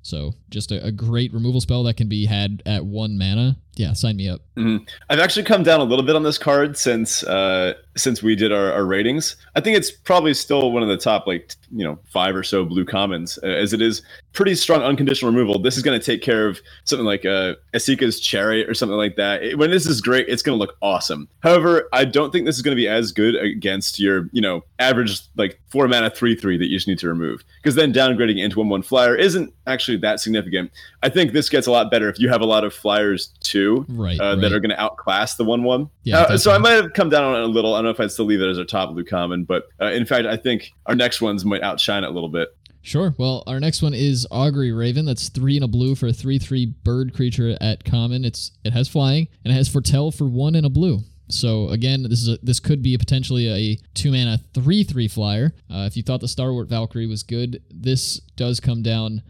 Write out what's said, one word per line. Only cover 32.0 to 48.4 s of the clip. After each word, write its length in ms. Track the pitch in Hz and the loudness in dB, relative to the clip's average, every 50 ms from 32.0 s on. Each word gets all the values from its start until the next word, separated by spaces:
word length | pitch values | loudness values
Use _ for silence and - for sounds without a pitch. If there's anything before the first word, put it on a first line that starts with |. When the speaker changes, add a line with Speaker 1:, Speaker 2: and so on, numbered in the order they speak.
| 107 104 | 2 0
Speaker 2:
if 100 | 95 - | 0 0
you 80 | 123 131 | 2 2
have 140 | 123 107 | 2 2
a 40 | 113 | 2
lot 160 | 110 110 107 104 | 2 2 2 2
of 100 | 101 - | 0 -6
flyers 540 | - - 104 101 104 107 104 95 90 - - _ _ | -4 -2 0 2 4 2 2 0 0 -4 -10 _ _
too, 460 | - - - 101 98 104 117 135 147 135 | -8 -2 0 2 2 4 2 0 0 -4
Speaker 1:
Right, 320 | 123 113 104 87 87 82 | -6 -4 -4 -2 -2 0
Speaker 2:
uh, 140 | 98 101 101 | 0 0 2
that 60 | 92 | 2
Speaker 1:
right. 100 | 104 101 | 2 2
Speaker 2:
are 80 | 104 107 | 2 2
gonna 140 | 92 107 98 | 0 0 0
outclass 600 | - 107 110 - - - 98 95 101 107 - - | 0 -2 -4 -4 -4 -2 0 0 0 0 -2 -2
the 80 | - 113 | -2 0
one 180 | 110 120 120 | 0 0 2
one. 260 | 123 127 127 131 151 147 - _ | 2 2 2 0 -2 -6 -10 _
Speaker 1:
Yeah, 180 | - 117 147 160 | -4 2 4 4
Speaker 2:
Uh, 140 | 170 - - | 6 6 4
so 140 | - - 208 | 4 4 4
I 40 | 196 | 4
Speaker 1:
definitely. 20 | 202 220 233 233 | 6 6 6 6
Speaker 2:
might 60 | 220 185 | 6 4
have 80 | 165 | 2
come 160 | - 208 180 156 | 0 0 2 4
down 160 | 151 147 139 | 4 4 4
on 160 | 131 131 117 | 2 0 0
it 40 | 113 | 0
a 20 | |
little. 280 | 113 113 113 107 113 107 | 0 0 2 2 2 2
I 40 | 110 | 2
don't 60 | 113 | 0
know 60 | 117 | 0
if 100 | 107 - | 0 -2
I'd 100 | 110 101 | -4 -4
still 160 | - - 110 | -2 -2 2
leave 160 | 107 107 95 | 2 2 2
it 60 | 95 92 | 2 0
as 100 | 90 90 | 0 -2
our 60 | 87 | -4
top 260 | - 104 95 95 85 | -4 -2 -2 -2 -2
blue 120 | 82 87 85 | -4 -8 -6
common, 400 | - 95 87 87 87 90 90 87 | -4 -4 -2 -2 -2 -4 -4 -2
but, 240 | - 90 87 - - _ - | -2 -2 -2 -2 -6 _ -4
uh, 60 | 101 | -4
in 180 | 104 95 120 113 | -2 -2 -2 0
fact, 220 | - 139 120 113 | 0 0 0 0
I 100 | 107 113 | 0 -4
think 360 | 107 - 127 117 104 - - _ _ _ | -2 -2 -2 -2 -2 -4 -12 _ _ _
our 80 | - 123 | -2 0
next 280 | 123 123 120 - - | 0 0 0 0 -2
ones 220 | 113 107 101 98 90 | -2 -2 -2 -2 -2
might 180 | 104 98 - | -2 -2 -2
outshine 420 | - 98 90 - - - 101 101 95 | -2 -4 -2 -2 -2 -2 -2 -2 -2
it 40 | 65 | -4
a 20 | |
little 160 | 82 87 85 80 | -6 -6 -6 -4
bit. 260 | 76 85 82 - - _ _ - _ _ | -4 -4 -4 -4 -8 _ _ -20 _ _
Speaker 1:
Sure. 320 | - - - 151 196 175 139 | -10 -4 -4 -2 -2 -2 -2
Well, 280 | - 127 131 131 - - | -2 -4 -4 -4 -6 -6
our 140 | 110 131 135 | -8 -6 -2
next 200 | 151 160 - - | -2 -2 -2 0
one 140 | 160 147 143 | -2 -2 0
is 320 | 113 139 143 131 123 123 - | 0 0 0 0 -2 -4 -4
Augury 420 | - 123 139 151 139 143 131 120 | -2 0 0 0 0 0 -2 -2
Raven. 340 | 113 117 117 120 120 151 156 | -2 -2 -2 -2 0 -2 -2
That's 220 | 147 120 - - - | -2 -4 -4 -6 -8
three 260 | - 127 131 135 143 | -6 -2 0 0 2
and 80 | 147 135 | 0 0
a 40 | 117 | 0
blue 260 | 110 123 127 135 135 | 0 0 0 0 0
for 140 | - 131 117 | 0 -2 -2
a 40 | |
three 260 | 117 - 135 135 139 135 | -2 -2 -2 -2 -2 -2
three 280 | - - 135 127 123 | -2 -2 -2 -2 -2
bird 480 | 110 - - - 117 123 127 131 127 - | -2 -4 -4 -2 -2 0 0 -2 -4 -2
creature 420 | - 127 123 117 131 117 117 110 - | -2 -2 0 0 0 -2 -2 -2 -2
at 240 | - 110 104 - - | -2 -4 -4 -4 -2
common. 400 | - - 117 117 120 123 127 127 | -2 0 0 0 0 -2 -2 -4
It's, 240 | 113 - - | -4 -6 -6